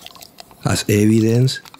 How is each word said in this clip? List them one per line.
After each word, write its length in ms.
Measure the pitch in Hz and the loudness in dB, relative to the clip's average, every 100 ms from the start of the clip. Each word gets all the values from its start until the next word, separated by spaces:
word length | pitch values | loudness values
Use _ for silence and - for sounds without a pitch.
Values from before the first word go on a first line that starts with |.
| - - - - - - - | -20 -20 -20 -20 -20 -10 -6
as 180 | 98 - | -4 -2
evidenced 720 | 104 107 110 110 117 131 - - - | 0 2 2 2 2 0 -2 -14 -10